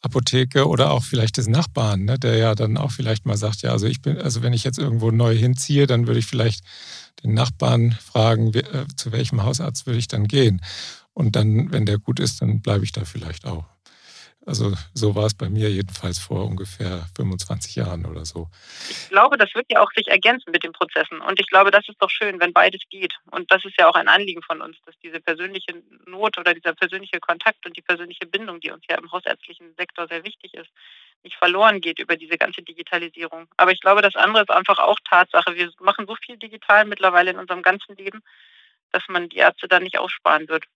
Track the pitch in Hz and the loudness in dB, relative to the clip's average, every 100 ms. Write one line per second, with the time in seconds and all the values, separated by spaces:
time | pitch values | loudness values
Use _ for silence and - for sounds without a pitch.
0 | 127 131 127 127 127 139 143 165 143 131 | -2 -2 0 2 2 4 4 4 4 2
1 | 123 120 110 - 110 120 170 - 113 98 | 0 0 0 0 0 2 0 0 0 0
2 | 101 123 123 113 113 104 110 110 139 - | 0 0 2 2 2 2 0 0 -2 -4
3 | 120 110 - 104 104 104 123 117 107 123 | -2 -2 -2 -2 -2 -4 -2 0 0 -2
4 | - 151 160 117 123 120 131 123 139 113 | -2 -2 -2 -2 0 0 -2 -2 -2 0
5 | 113 113 120 113 123 127 - 143 139 120 | 2 4 4 4 2 0 2 4 4 4
6 | 117 117 110 127 113 107 - - - - | 2 0 0 0 0 0 -8 -20 -20 -20
7 | - - 117 110 120 - 127 120 117 113 | -20 -8 -2 0 0 0 2 4 4 0
8 | - 117 110 113 113 110 135 135 139 - | -2 2 4 4 2 0 -2 -6 -8 -10
9 | - 110 110 117 104 - 175 113 - 117 | -6 -4 -2 0 0 -2 -4 -6 -4 -4
10 | 117 - 104 139 123 92 85 - - - | -2 -2 0 4 4 4 -4 -14 -16 -18
11 | _ - 127 107 107 107 170 120 107 104 | _ -2 0 2 2 2 2 0 0 0
12 | 104 123 - - 117 110 104 104 104 - | -2 -2 -2 -2 -2 0 0 0 -2 -6
13 | 101 - 82 82 - 82 78 _ _ _ | -8 -10 -10 -12 -10 -10 -10 _ _ _
14 | _ - - _ - 120 110 98 - 143 | _ -20 -20 _ -8 -4 -2 -4 -8 -2
15 | 107 104 107 - 90 104 107 95 95 92 | 0 2 0 -2 -4 -2 0 -2 -4 -6
16 | 92 87 - 98 107 98 95 - 98 90 | -6 -6 -6 -6 -4 -6 -10 -8 -8 -6
17 | 82 - 104 92 - - - - 107 85 | -10 -6 -4 -4 -6 -8 -8 -6 -4 -4
18 | 85 80 80 - 82 _ - - - - | -8 -8 -12 -12 -12 _ -20 -18 -14 -14
19 | - 196 247 277 202 226 247 214 202 - | -2 4 4 6 2 0 0 4 4 2
20 | 208 196 208 254 - 165 165 165 175 - | 2 2 4 2 0 -4 -4 -6 -4 -2
21 | 156 160 - 196 202 190 196 196 208 214 | -4 -6 -6 -4 4 6 8 6 2 -4
22 | 196 - 214 185 175 170 180 190 - 196 | -4 -2 -4 -2 -2 2 2 0 -16 -10
23 | 180 - _ - 175 190 196 190 165 170 | -8 -10 _ -10 0 0 0 4 4 4
24 | 170 185 202 170 - 160 160 165 _ 160 | 4 2 2 -8 -8 -10 -10 -18 _ _
25 | 170 160 - 160 180 196 - 175 _ _ | -14 -12 -6 -6 -6 -10 -12 -16 _ _
26 | - 185 214 214 175 170 170 160 180 185 | -20 -6 -4 -2 -2 -2 -4 -4 -6 -6
27 | 196 175 - 170 226 220 180 - _ 175 | -10 -10 -6 -2 -2 -4 -12 -20 _ -6
28 | 175 175 175 196 220 170 160 - _ 170 | -6 -14 -10 -8 -8 -12 -14 -14 _ -6
29 | 170 175 - - - 170 170 160 180 - | -6 -10 -6 -8 -10 -20 -20 _ -12 -10
30 | 170 170 180 - 185 - 165 _ - - | -10 -10 -12 -18 -20 -20 -20 _ -20 -20
31 | _ _ 185 - 175 180 220 202 170 160 | _ _ -20 -2 0 4 4 4 -4 -8
32 | - 165 160 165 - 185 175 165 175 175 | -6 -6 -4 -4 -4 -6 -18 -18 -8 -6
33 | 170 165 165 165 165 - 185 185 190 202 | -8 -12 -14 -14 -18 0 2 4 4 4
34 | 202 196 196 220 202 180 190 196 - - | 4 2 2 4 4 2 2 2 4 0
35 | - 180 185 - 170 175 175 _ 185 202 | 2 4 4 2 0 -4 -6 _ -2 -2
36 | 196 226 - 240 220 220 - 208 208 202 | -6 -12 -14 -20 -20 -20 2 4 4 2
37 | 190 175 180 185 185 180 185 196 - 202 | 2 4 2 -2 -8 -2 0 0 -6 -16
38 | 196 220 _ _ _ _ _ _ _ 185 | -16 -16 _ _ _ _ _ _ _ -20
39 | - 185 175 175 175 - 185 180 185 - | -10 -8 -8 0 0 0 -2 -2 -2 -6
40 | 185 - 175 156 156 160 - | -6 -4 0 0 -2 -8 -8